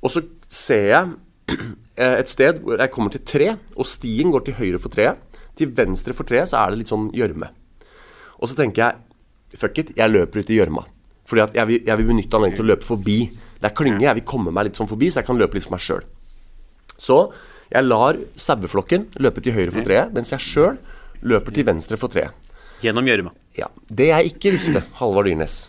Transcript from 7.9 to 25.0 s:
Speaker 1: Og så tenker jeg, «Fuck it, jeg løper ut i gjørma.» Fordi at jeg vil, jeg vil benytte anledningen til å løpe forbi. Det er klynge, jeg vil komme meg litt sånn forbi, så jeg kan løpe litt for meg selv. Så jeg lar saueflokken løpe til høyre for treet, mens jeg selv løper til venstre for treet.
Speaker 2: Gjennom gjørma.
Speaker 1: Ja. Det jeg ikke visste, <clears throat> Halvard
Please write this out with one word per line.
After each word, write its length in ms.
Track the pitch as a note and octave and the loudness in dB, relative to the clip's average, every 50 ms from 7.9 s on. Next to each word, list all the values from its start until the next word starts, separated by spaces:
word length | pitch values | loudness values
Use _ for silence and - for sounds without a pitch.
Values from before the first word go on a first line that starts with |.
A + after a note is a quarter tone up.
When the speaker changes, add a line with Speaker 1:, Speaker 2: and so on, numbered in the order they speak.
| _ - - - - - - - - _ | _ -20 -20 -20 -20 -20 -20 -20 -12 _
Speaker 1:
Og 80 | - A#2 | -6 -6
så 80 | C3 | -2
tenker 300 | C3 D3 A#2 G#2 - A2+ A#2+ | 0 -2 0 2 2 0 0
jeg, 80 | - - - _ _ _ _ _ _ _ _ _ - - | 0 -4 -14 _ _ _ _ _ _ _ _ _ -12 -6
«Fuck 200 | - G2+ - - | -6 -4 -2 -4
it, 100 | D#3 D#3 - | -6 -6 0
jeg 140 | - A2+ A2 | 2 2 4
løper 300 | A2 G2 F2 D#2+ - G#2 | 4 4 2 2 -2 -6
ut 100 | G2 - | -2 0
i 80 | A2+ A2 | 2 2
gjørma.» 260 | G2 E2 D#2 - - - - _ _ _ _ _ _ - | 2 2 0 -6 -8 -12 -20 _ _ _ _ _ _ 0
Fordi 140 | - A2+ G#2+ | 2 2 2
at 120 | G#2 - | 2 2
jeg 120 | A#2+ A2+ G#2+ | 0 0 2
vil, 120 | A#2 A#2 A#2 | 2 0 2
jeg 120 | G#2+ A2 G#2+ | 0 0 2
vil 80 | A2 A2 | 2 2
benytte 260 | A#2 A2 F#2+ - - | 2 2 0 0 2
anledningen 220 | A2 G#2+ F#2+ F2 - | 2 2 2 0 0
til 60 | A2 | 2
å 60 | A2 G2+ | 2 2
løpe 140 | - - | 2 2
forbi. 300 | - A#2 G#2 F#2+ G#2 G2+ A2 A#2+ - - - - - - - | -6 -6 -4 -2 0 0 0 0 -2 -6 -14 -20 -20 -14 -4
Det 80 | - G#2 | -4 -4
er 60 | - | -2
klynge, 260 | - D3+ C3+ A2 G2+ B2 | 0 0 0 2 2 2
jeg 120 | C#3+ A#2+ A2 | 2 2 0
vil 60 | - | -2
komme 240 | - - B2+ G2+ E2+ | -6 -6 -4 -4 -2
meg 140 | D#2+ F#2+ G#2 | -2 -2 -2
litt 120 | G#2 G2+ - | -2 -2 -6
sånn 100 | A2+ G2+ | -6 -6
forbi, 200 | G#2+ G#2+ C3+ - | -2 0 0 0
så 100 | - B2+ | 0 -2
jeg 60 | A2+ - | -2 -2
kan 100 | B2+ A#2+ | 0 2
løpe 160 | G#2 F2 - | 2 0 0
litt 120 | G2+ - | -4 -6
for 80 | - F#2 | -6 -8
meg 60 | F2+ - | -8 -4
selv. 220 | - E2 - - - - - - - - - - - - - - - _ _ _ - - - | -4 -6 -6 -6 -12 -20 -20 -20 -20 -20 -20 -20 -20 -20 -20 -20 -20 _ _ _ -20 -18 -16
Så 200 | - - B2+ D3 F#3 G3+ - - - - - - - _ | 0 4 4 4 4 2 -2 -14 -20 -20 -20 -20 -20 _
jeg 160 | - A#2 C3+ | 0 2 2
lar 320 | B2+ B2 G#2+ A#2 C#3 D#3+ - - - - | 4 4 4 4 2 2 -2 -6 -12 -10
saueflokken 680 | - - - D3+ A#2 F#2+ E2+ - G2 F#2+ - E3 F3+ G#3+ - - - C3+ | -6 -2 -2 0 -2 -2 -2 -2 -2 0 0 -2 -2 -2 -6 -8 0 0
løpe 200 | B2 - C3 A2+ | 0 0 0 -4
til 100 | B2 A2+ | -2 0
høyre 160 | G#2+ F#2 F2 | 0 0 0
for 160 | F2+ G#2 A#2 | -2 -4 0
treet, 240 | A2+ F#2+ A2 D#3 A#3 A3 | 2 2 2 2 2 -2
mens 200 | - A#2 - - | -6 -4 -4 -6
jeg 80 | C3 - | -4 -4
selv 380 | - - D3 D3+ F#3+ C#4 C4+ - - - - - - - - - | -2 2 2 2 2 2 -2 -14 -20 -20 -20 -20 -20 -18 -10 -2
løper 320 | A#2 A#2 G#2 F2+ G2 G#2 | 2 2 2 0 -2 -2
til 140 | D3 C#3 A2+ | 0 2 2
venstre 300 | F#2 D#2+ D#2 - A2 G#2+ | 0 0 -2 -6 -6 -6
for 100 | - B2 | -6 -4
treet. 240 | - F#2+ - C#2+ - - - - - - - - - - - | -2 -2 -2 -2 -6 -18 -20 -20 -20 -20 -20 -20 -18 -4 -2
Speaker 2:
Gjennom 240 | A2+ G#2+ A#2 B2+ | -2 0 0 2
gjørma. 240 | C3 A#2+ G2+ F#2 F2 - _ _ _ _ | 2 2 2 0 -4 -10 _ _ _ _
Speaker 1:
Ja. 140 | - - - - - _ | -12 -12 -12 -12 -20 _
Det 220 | - A2 G2 - D#3 | -12 0 2 4 4
jeg 240 | D#3+ D#3 F3 E3 - | 4 4 2 0 -2
ikke 220 | - - G3 F#3+ | -2 0 0 2
visste, 260 | - F#3 F3 D3 B2+ - - | 2 0 0 0 0 -2 -4
<clears throat> 80 | - | -8
Halvard 300 | - | -4